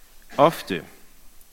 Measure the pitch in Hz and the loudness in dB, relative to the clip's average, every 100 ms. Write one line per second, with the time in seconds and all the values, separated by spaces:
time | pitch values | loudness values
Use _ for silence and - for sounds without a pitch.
0 | - - - - 151 - - 87 - - | -20 -20 -6 4 4 4 -6 -8 -8 -18
1 | - - - - - | -20 -20 -20 -20 -20